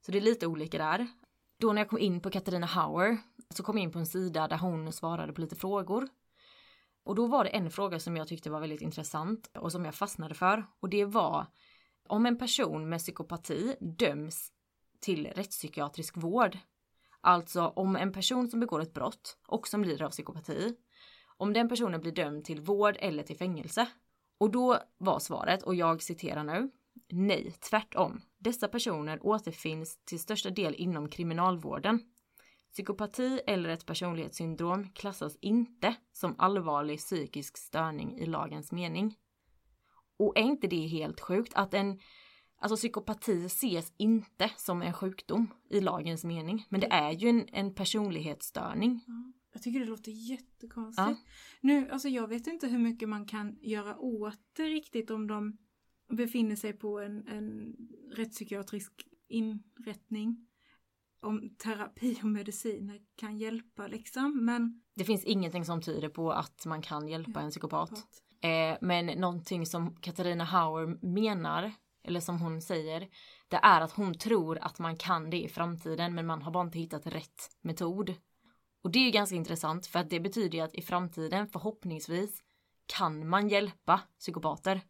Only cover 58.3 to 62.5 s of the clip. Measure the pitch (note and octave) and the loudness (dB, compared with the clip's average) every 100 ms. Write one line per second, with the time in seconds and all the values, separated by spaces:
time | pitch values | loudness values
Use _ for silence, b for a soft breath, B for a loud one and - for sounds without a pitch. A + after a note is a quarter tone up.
58.3 | - G#3 G3+ G3 G#3 G3 _ - _ _ | -6 -8 -8 -6 -8 -10 _ -20 _ _
59.3 | A3+ A3 G#3+ - - A3+ G3+ _ G#3+ G#3+ | -2 -2 -4 -10 -16 -12 -12 _ -4 -2
60.3 | A#3 - b b b _ _ _ _ G#3+ | -4 -8 b b b _ _ _ _ -4
61.3 | G#3+ G#3+ - A3+ G#3 G#3+ - B3 A#3 G#3+ | -4 -4 -8 -6 -6 -8 -4 -2 0 0
62.3 | G#3 G3+ | 0 -2